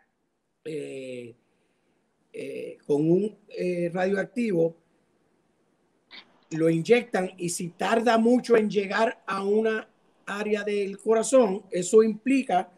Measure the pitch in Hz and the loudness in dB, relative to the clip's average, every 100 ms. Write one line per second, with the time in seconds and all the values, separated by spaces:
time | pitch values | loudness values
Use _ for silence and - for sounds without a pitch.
0 | _ _ _ _ _ _ 151 156 139 135 | _ _ _ _ _ _ -12 -10 -10 -12
1 | 131 123 120 113 _ _ _ _ _ _ | -12 -12 -14 -20 _ _ _ _ _ _
2 | _ _ _ - 135 131 123 - - 143 | _ _ _ -14 -12 -10 -12 -10 -2 0
3 | 160 180 214 - - - 180 175 170 175 | 2 2 0 -8 -14 -8 -4 -4 -4 -2
4 | 185 196 180 247 226 170 165 - _ _ | -2 -2 -4 -4 -2 0 0 -4 _ _
5 | _ _ _ _ _ _ _ _ _ _ | _ _ _ _ _ _ _ _ _ _
6 | _ - - _ - 160 165 165 165 240 | _ -20 -20 _ -10 -2 0 2 2 2
7 | 240 190 185 - 175 - 170 - 190 226 | 2 -4 -4 -6 -8 -8 -8 -6 -2 0
8 | 226 226 226 247 233 233 214 185 190 196 | 2 4 4 2 4 2 2 0 -2 0
9 | 233 - - 190 196 214 220 220 - _ | 0 -2 -8 -4 0 0 0 -2 -8 _
10 | _ _ - 202 208 208 202 202 196 196 | _ _ -12 -8 -4 -4 -2 -4 -4 -4
11 | 220 226 220 262 220 190 - 185 175 220 | 0 0 4 4 4 0 -6 -6 4 6
12 | 220 214 254 269 226 185 185 | 6 2 0 0 2 -2 -2